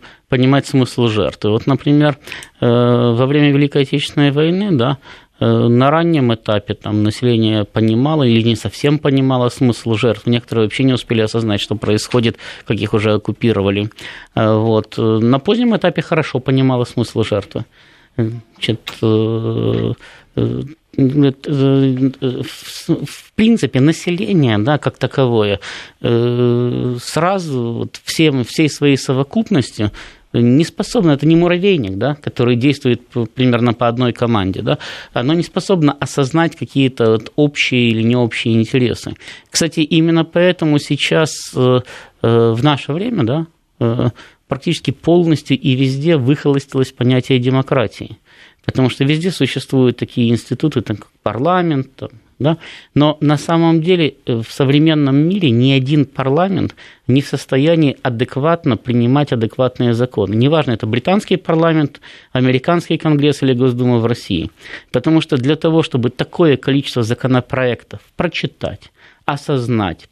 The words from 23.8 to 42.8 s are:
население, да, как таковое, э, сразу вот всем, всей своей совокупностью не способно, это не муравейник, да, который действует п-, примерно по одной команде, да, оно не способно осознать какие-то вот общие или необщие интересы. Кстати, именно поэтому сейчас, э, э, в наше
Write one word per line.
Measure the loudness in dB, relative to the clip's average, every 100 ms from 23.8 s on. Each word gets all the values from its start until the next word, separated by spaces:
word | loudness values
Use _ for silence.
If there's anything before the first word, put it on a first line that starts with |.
население, | 2 2 -4 -4 -2 2 2 2
да, | 0 -2
как | -2 -4
таковое, | -4 0 2 2 2 -2 -6 -16 -18 _
э, | -2 0 0 0 2 0 0 -2 -4 -6
сразу | -6 -4 -2 -2 -4 -4 -4
вот | -6 -8 -10
всем, | -8 0 0 0
всей | -2 -2 -2
своей | 0 0 2
совокупностью | 0 -2 -2 -4 0 0 -2 -4 -6 -6 -16 -20 _
не | 0 4 4
способно, | 2 -4 -4 0 2
это | 2
не | 2 4
муравейник, | 2 2 2 0 -2 -4
да, | -4 -4
который | -6 -2 0 2
действует | 0 0 0 -2 -4
п-, | -6 -6
примерно | -2 2 2 2
по | 2 0
одной | 0 -2
команде, | 0 0 0 0 -2
да, | -4 -4 -6 -16 -10
оно | -4 -2
не | -2
способно | -2 -6 -2 2 2
осознать | 0 -4 -2 0 0 0 -2
какие-то | -6 0 0 2 2
вот | 2 -2 0
общие | 0 0 -2 0 2
или | 2
необщие | 2 2 0 -2 0
интересы. | 0 2 0 0 -2 -10 -14 -18 -20 _
Кстати, | -4 -2 -2
именно | 0 2 4 2
поэтому | 0 2 2 2 0 0
сейчас, | 0 -4 0 0 0 -4 -8
э, | 0 2 2 -2 -14 -20 _
э, | 0 2 2
в | 2
наше | 0 0